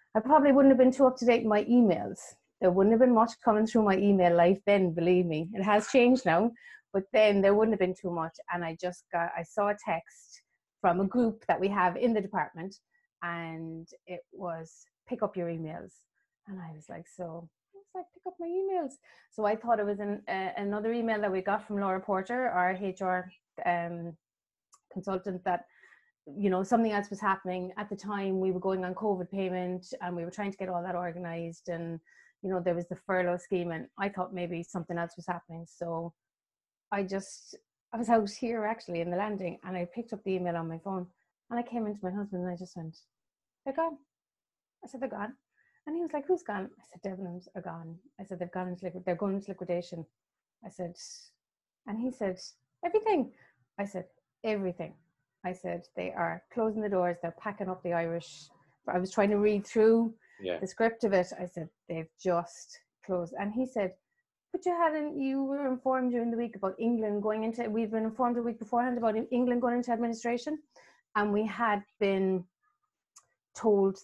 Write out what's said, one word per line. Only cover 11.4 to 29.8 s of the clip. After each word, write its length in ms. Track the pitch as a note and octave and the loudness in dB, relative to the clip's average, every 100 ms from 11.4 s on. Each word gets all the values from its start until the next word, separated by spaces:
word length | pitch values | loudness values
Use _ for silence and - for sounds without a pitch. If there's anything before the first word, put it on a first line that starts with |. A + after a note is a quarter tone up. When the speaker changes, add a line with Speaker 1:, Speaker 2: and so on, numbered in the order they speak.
| - | -2
Speaker 1:
that 120 | F3 | 0
we 80 | F#3+ | 2
have 280 | G3+ F3+ F3+ | 2 2 2
in 160 | A#3+ | 2
the 80 | G#3+ | 2
department, 540 | G3 F#3+ D3+ E3 F#3+ - _ _ _ - | -2 -4 -4 -6 -12 -12 _ _ _ -12
and 640 | F3 E3+ E3 D#3+ D#3+ E3 E3 - - | -8 -6 -8 -8 -10 -12 -14 -20 -14
it 160 | F3 - | -14 -14
was, 540 | - F3+ E3 E3 - _ _ - | -10 -10 -8 -12 -20 _ _ -10
"Pick 120 | A#3 | -4
up 120 | G3+ F#3 | -4 -4
your 120 | E3+ | -6
emails." 420 | E3 D#3 D#3 E2 _ _ _ _ _ - | -6 -8 -10 -14 _ _ _ _ _ -16
And 100 | F#3+ | -14
I 120 | E3 | -14
was 120 | D#3 - | -16 -14
like, 180 | E3 E3 | -16 -14
so 440 | - E3+ E3 E3+ _ _ | -12 -12 -12 -16 _ _
I 40 | G4 | -20
was 80 | G4+ F#4 | _ -16
like, 100 | F4+ | -16
"Pick 100 | F#4 F#4 | _ -14
up 100 | F4+ | -8
my 80 | E4+ | -4
emails." 460 | F#4 G4 F#4 C#4 - _ - _ | -2 0 -2 -4 -8 _ -20 _
So 160 | - G#3 | -2 0
I 120 | A3 | 0
thought 240 | A#3 A3 | 0 2
it 40 | G3+ | 0
was 140 | G3+ | -2
an, 220 | G3+ G#3 - | -4 -6 -4
uh, 220 | F#3+ F#3+ - | -4 -4 -4
another 380 | G3+ G#3 A3 | -4 -2 -2
email 260 | A#3+ A3+ G#3+ | -2 -2 0
that 120 | G#3 | 0
we 80 | F#3+ | -2
got 260 | F#3+ G#3 G#3 | -2 -2 -2
from 120 | G3+ | -2
Laura 180 | G3 F#3+ | 0 -2
Porter, 480 | F#3+ F#3+ F#3+ B3 B3+ | -2 -4 -2 -2 0
our 240 | F3+ F3+ | 2 0
H 300 | F#3 G3 F#3 | 0 -4 -4
R, 280 | F#3+ F#3 F3+ _ _ - F3+ | -2 -2 -4 _ _ -6 -2
um, 500 | F3 E3+ E3+ E3+ D#3+ _ _ _ _ _ - _ | 0 -2 -6 -10 -12 _ _ _ _ _ -20 _
consultant, 500 | F#3+ F#3+ F#3 G3 F3+ | -10 -6 -6 -6 -6
that, 220 | F#3 F3 - _ - _ _ _ - C#3+ | -2 -4 -6 _ -20 _ _ _ -14 -2
you 120 | G3+ | 0
know, 140 | F#3 | 0
something 300 | G3 A#3 A3+ | 2 2 2
else 160 | G#3 G3+ | 0 -4
was 100 | G3+ | -2
happening. 540 | G#3 F#3+ F#3 F3+ F3+ G#3+ | 0 0 -2 -6 -6 -8
At 120 | G#3 | -8
the 60 | G#3 | -8
time, 420 | G3+ G3+ G3 F#3+ | -6 -4 -2 0
we 120 | F#3+ | 0
were 80 | F#3 | 0
going 240 | F#3+ F#3+ F#3 | -2 -2 -4
on 100 | F3+ | -4
covid 340 | G#3+ F#3 F3+ | -2 -2 -4
payment, 560 | G3 F#3+ F3+ F3+ F3+ | -4 -4 -4 -4 -6